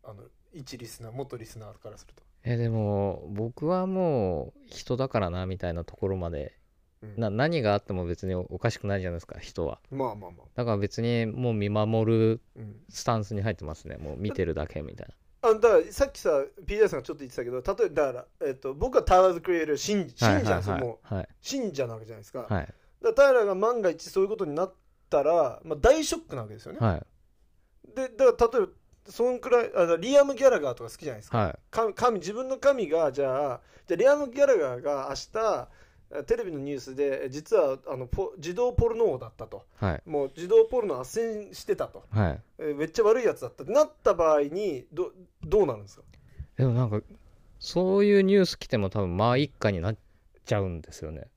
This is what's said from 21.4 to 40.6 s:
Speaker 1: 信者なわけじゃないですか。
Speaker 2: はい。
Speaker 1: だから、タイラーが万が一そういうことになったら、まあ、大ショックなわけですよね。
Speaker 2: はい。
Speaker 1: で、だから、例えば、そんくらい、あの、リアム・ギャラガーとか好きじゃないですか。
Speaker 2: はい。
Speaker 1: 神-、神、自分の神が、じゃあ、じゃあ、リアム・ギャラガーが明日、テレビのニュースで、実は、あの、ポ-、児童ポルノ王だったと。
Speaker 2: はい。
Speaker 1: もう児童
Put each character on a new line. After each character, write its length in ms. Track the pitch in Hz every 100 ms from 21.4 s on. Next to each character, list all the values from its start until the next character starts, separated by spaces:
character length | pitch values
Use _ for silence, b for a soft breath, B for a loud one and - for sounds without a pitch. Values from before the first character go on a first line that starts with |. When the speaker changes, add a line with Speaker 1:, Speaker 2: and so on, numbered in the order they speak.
Speaker 1:
信 320 | - 269 220
者 120 | 139 120
な 80 |
わ 60 | 113
け 60 | 110
じ 60 |
ゃ 20 |
な 40 | 110
い 20 |
で 40 |
す 80 | 104
か。 60 | 131
Speaker 2:
は 60 | 113
い。 40 |
Speaker 1:
だ 60 | 98
か 60 | - - _ _
ら、 100 | 233
タ 180 | 226 277
イ 40 |
ラ 60 | 247
ー 20 |
が 100 | 208
万 280 | 185 220 240
が 80 | 185
一 180 | 151 -
そ 120 | 190
う 20 |
い 20 | 196
う 40 |
こ 60 | 214
と 80 | 165
に 80 |
な 100 | 147
っ 100 | 185 _ _ _ _
た 120 | 151
ら、 380 | 143 170 139 -
ま 120 | 160
あ、 40 | 147
大 240 | 220 311
シ 120 | 302
ョ 40 | 330
ッ 80 | -
ク 80 | 135
な 60 |
わ 60 | 107
け 60 |
で 60 | 107
す 60 | -
よ 60 |
ね。 60 | -
Speaker 2:
は 160 | 113 82
い。 100 | - _ _ _ _ _ _ _ -
Speaker 1:
で、 140 | - 262
だ 240 | 208 262
か 160 | - 233
ら、 100 | 247
例 60 |
え 20 | -
ば、 60 | - _ _ -
そ 180 | - 247
ん 80 | 247
く 120 | 247
ら 120 | 240
い、 60 | 233 -
あ 80 |
の、 120 | 170 165
リ 200 | 220 285
ア 60 |
ム・ 100 | 277
ギ 120 | 262 269
ャ 20 |
ラ 120 | 214
ガ 100 | 139
ー 40 |
と 100 | 120
か 40 | 113
好 80 | -
き 40 |
じ 100 | 151
ゃ 20 |
な 60 | 107
い 20 |
で 40 |
す 60 | -
か。 60 | 117
Speaker 2:
は 140 | 95
い。 80 | - _
Speaker 1:
神-、 220 | - 226
神、 260 | 196 247 208
自 120 | 160
分 160 | 214 262
の 80 | 262
神 320 | 277 269 170
が、 240 | 160 151
じ 100 | 127
ゃ 300 | 135 131 143
あ、 80 | 117 b b -
じ 60 |
ゃ 40 | 170
あ、 0 |
リ 120 | 254
ア 80 | 294
ム・ 140 | 277
ギ 100 | 254
ャ 60 | 277
ラ 100 | 220
ガ 220 | 139 123
ー 20 |
が 280 | 143 143 139
明 40 | 139 - 220
日、 260 | 220 151 120 b b b _ 147 -
テ 100 | 233
レ 80 |
ビ 80 | 202
の 80 | 147
ニ 140 | 139
ュ 20 | 139
ー 40 |
ス 140 | 131
で、 340 | 131 143 135 139
実 280 | 139 156 214
は、 220 | 147 135 -
あ 100 | 131
の、 100 | 123
ポ-、 280 | - 185 185
児 160 | 156
童 180 | 180 247
ポ 160 | 240 233
ル 80 | 220
ノ 160 | 220
王 60 | 127
だ 80 | 113
っ 60 | -
た 100 | 110
と。 200 | 98 _
Speaker 2:
は 220 | - 101 78
い。 60 | -
Speaker 1:
も 200 | 147 135
う 60 |
児 120 | - 180
童 180 | 226